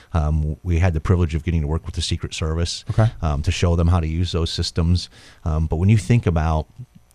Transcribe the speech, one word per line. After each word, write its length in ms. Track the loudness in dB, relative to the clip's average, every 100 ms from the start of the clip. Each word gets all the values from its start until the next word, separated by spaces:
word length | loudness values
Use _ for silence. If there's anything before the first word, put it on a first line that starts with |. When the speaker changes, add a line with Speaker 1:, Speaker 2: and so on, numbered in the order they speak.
| -4
Speaker 1:
Um, 440 | -2 0 0 -2 -4
we 160 | -2 2
had 140 | 2
the 60 | 0
privilege 340 | 2 2 2 0
of 80 |
getting 180 | -2 -2
to 60 | 0
work 180 | -4 -6
with 100 | -6
the 60 |
Secret 320 | -4 -4 -6
Service, 500 | -6 -4 -2 -4 -6 -4
Speaker 2:
Okay. 220 | 0 0 0
Speaker 1:
um, 200 | -2 -2
to 80 | -2
show 240 | 0 2 4
them 140 | 4
how 100 | 2
to 80 | 0
use 240 | -2 -2
those 180 | -2 -2
systems. 600 | -4 -4 0 2 2 -2 -16 -20 -8 -4
Um, 220 | -2 -2
but 80 | 2
when 140 | 4
you 80 | 4
think 280 | 4 2 2
about 400 | 2 0 0 -4 -14 -20 -20 _